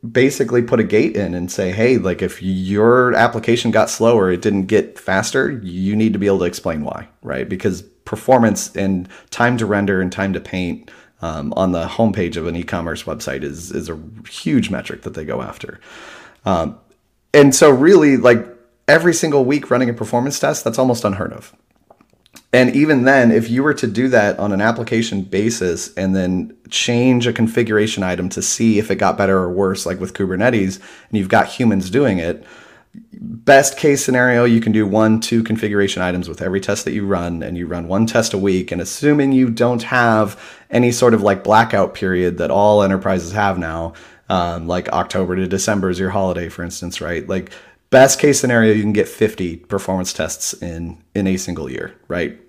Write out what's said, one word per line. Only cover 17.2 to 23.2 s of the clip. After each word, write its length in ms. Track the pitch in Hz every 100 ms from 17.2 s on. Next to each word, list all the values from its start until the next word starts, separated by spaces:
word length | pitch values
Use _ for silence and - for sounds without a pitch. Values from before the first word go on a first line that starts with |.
| _
and 220 | 147 143 131
so 160 | 156
really, 440 | 127 156 190 151 131
like, 280 | 120 120 - - _ _ -
every 280 | 151 175 160
single 280 | 165 143
week 280 | 127 147 -
running 180 | 123 123
a 40 |
performance 460 | 117 110 120 131 143
test, 240 | 143 151
that's 140 | - 113
almost 260 | 131 117
unheard 300 | 107 95 90
of. 180 | - - _ _ _ _ _ _ _ _ - _
And 200 | 127 123 -
even 280 | 151 139
then, 280 | 127 135